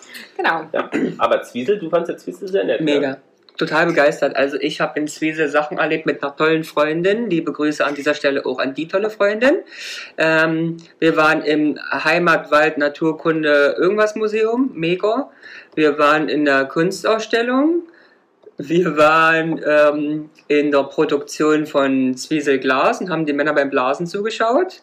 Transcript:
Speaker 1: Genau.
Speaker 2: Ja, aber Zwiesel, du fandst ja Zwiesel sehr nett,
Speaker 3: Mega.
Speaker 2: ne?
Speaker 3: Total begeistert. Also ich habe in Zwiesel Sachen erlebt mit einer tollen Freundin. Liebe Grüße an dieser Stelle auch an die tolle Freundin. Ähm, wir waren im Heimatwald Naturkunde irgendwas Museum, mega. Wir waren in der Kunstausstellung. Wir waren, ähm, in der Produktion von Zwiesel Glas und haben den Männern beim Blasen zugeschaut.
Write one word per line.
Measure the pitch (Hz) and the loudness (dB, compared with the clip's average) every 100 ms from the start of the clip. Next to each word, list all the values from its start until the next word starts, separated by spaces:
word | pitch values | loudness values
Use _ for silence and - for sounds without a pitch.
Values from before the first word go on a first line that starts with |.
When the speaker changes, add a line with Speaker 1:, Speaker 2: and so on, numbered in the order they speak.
| - - - - | -18 -20 -16 -4
Speaker 1:
Genau. | 269 165 160 | -2 -2 -4
Speaker 2:
Ja, | - - - - - | -6 -4 -2 -4 -2
aber | 120 110 | 0 0
Zwiesel, | - 123 131 208 | -2 -8 -2 -2
du | 160 | 0
fandst | 170 170 | -2 -2
ja | - | -8
Zwiesel | - - 190 | -12 -12 -6
sehr | 196 | -2
nett, | 190 - | -2 -2
Speaker 3:
Mega. | 156 143 139 | 0 0 -2
Speaker 2:
ne? | 139 _ _ _ - | -6 _ _ _ -8
Speaker 3:
Total | 160 151 170 | -2 0 2
begeistert. | 165 143 143 143 - | 4 2 2 -2 0
Also | 139 143 | -2 -2
ich | 156 - | -4 -4
habe | 156 156 | -4 -4
in | 151 | -6
Zwiesel | - 156 156 147 | -4 -6 -2 0
Sachen | 147 147 180 | 0 -2 -4
erlebt | 156 156 156 | -2 -2 -2
mit | 139 | -4
einer | 143 | -6
tollen | - 156 160 | -2 0 0
Freundin. | 156 - 151 160 185 220 233 | -2 -2 0 0 0 0 -2
Liebe | 165 147 | -2 -4
Grüße | 139 151 147 135 | -4 -4 -2 -4
an | |
dieser | 143 143 | -2 -4
Stelle | 147 143 139 - | -2 -2 -2 -4
auch | 127 | -4
an | 135 | -4
die | 139 165 | -4 -4
tolle | 196 214 | -2 -4
Freundin. | - 202 214 254 381 - - - - - - | 0 0 2 2 2 -4 -16 -14 -14 -16 -2
Ähm, | 160 160 165 160 165 165 - _ | 2 2 2 0 -2 -6 -14 _
wir | 160 156 | 2 4
waren | 156 160 | 4 2
im | 147 156 151 131 - | 0 2 0 -2 -6
Heimatwald | 135 151 170 175 156 - 147 156 143 | -4 0 2 2 2 2 2 2 2
Naturkunde | 147 147 160 156 165 160 156 147 143 - | -2 0 -2 0 -2 0 4 4 4 2
irgendwas | 175 208 214 214 | 0 2 0 0
Museum, | 214 214 220 240 269 - | -2 0 0 0 -2 -2
mega. | 165 180 208 233 285 - - - - - | -2 0 0 -2 -4 -14 -20 -20 -10 0
Wir | 151 147 | 0 4
waren | 147 156 147 | 2 2 0
in | 147 147 | 0 2
der | 135 135 | 2 0
Kunstausstellung. | 165 175 196 208 220 - 226 240 262 302 349 - _ _ _ _ _ - - | 0 -2 0 -2 -2 0 -2 0 2 2 0 -4 _ _ _ _ _ -20 -16
Wir | 139 165 165 151 | -2 0 2 4
waren, | 151 160 160 160 165 160 147 | 4 6 4 2 0 -2 2
ähm, | 151 147 147 147 151 151 _ - | 4 4 2 -4 -6 -8 _ 0
in | 147 147 | 2 4
der | 139 | 2
Produktion | 135 - 151 143 - - 156 151 147 | 0 -2 0 0 -4 -2 2 2 2
von | 147 135 131 131 127 | 0 2 2 0 -2
Zwiesel | - 156 143 135 | -4 -2 0 0
Glas | 135 131 185 247 | 0 0 0 -2
und | 185 | -4
haben | 165 151 | -4 -2
den | 143 | -2
Männern | 151 147 | 0 0
beim | 139 | 0
Blasen | 135 127 143 175 | 0 -2 -2 -4
zugeschaut. | 202 214 - 226 269 370 - | -4 -6 -2 0 0 0 -6